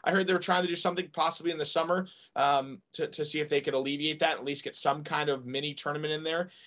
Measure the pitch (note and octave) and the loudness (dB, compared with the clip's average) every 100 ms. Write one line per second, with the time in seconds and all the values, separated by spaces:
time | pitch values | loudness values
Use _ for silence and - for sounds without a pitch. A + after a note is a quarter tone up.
0 | - F#3+ F#3 F#3 F#3 F3+ F3+ E3+ F3+ F3+ | 2 2 4 2 2 2 2 0 0 -2
1 | F3 E3 D#3+ - E3 D#3+ D3 E3 E3 F3+ | -2 0 0 0 -4 -2 0 0 2 0
2 | F#3 - - - C#3 C#3 C3+ C3 _ - | -2 -8 -8 2 4 4 2 -8 _ -6
3 | D#3 - D3 D#3 D3+ D3 C#3 C3 C#3 C#3+ | -4 -4 -2 -2 0 0 2 0 0 -2
4 | D#3 D3+ D#3+ G#2+ C3+ C#3+ C3+ - C#3+ D3 | -2 2 2 2 -4 -6 -6 -2 0 0
5 | C#3+ D3+ D3 C3 B2 C3+ D3 C#3+ D3 D3 | 0 -2 0 0 -2 -4 -4 -4 -4 -4
6 | D3+ D3+ D#3+ E3 F#3 - | -2 -4 -2 -2 -4 -8